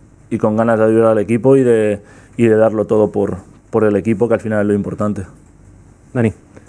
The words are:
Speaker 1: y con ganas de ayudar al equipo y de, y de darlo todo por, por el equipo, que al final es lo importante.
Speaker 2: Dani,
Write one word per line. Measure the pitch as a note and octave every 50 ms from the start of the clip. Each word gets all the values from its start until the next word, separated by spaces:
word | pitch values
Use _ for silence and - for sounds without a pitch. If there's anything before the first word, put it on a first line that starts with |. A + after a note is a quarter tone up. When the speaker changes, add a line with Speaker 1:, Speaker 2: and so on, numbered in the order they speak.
| - - _ - - -
Speaker 1:
y | A#2+
con | G#2+ - A2 G#2+
ganas | A2 A2+ A#2 A2+ A2
de | A2
ayudar | A2 A2 A2+ A2+ A2+ A2
al | G#2+
equipo | G2+ F2+ A2+ A2+ G#2 C3 C3+
y | C3+ C3
de, | B2 A#2 A2 G#2+ G#2 G2+ G2+ - - - - - - -
y | - A#2
de | A2+ A2
darlo | A2 A2 A2 G#2 G#2+ G2+
todo | - A2+ A2 G#2+ G2+
por, | - G#2 G2 G2 F#2+ F#2 - - - - _ _
por | - A2 G#2+
el | G#2+ G#2
equipo, | G2 F#2 A2+ A2+ F#2+ A#2+
que | A2 A#2
al | G#2
final | - A2 G#2+ G#2+
es | G2+
lo | G#2 G2+
importante. | G2+ F#2 F#2+ F2+ - G#2+ G#2 G2 F#2+ F2+ - - - - - - - - - - - - - - - _ _ -
Speaker 2:
Dani, | B2+ A#2 G#2+ G2+ - - - - - -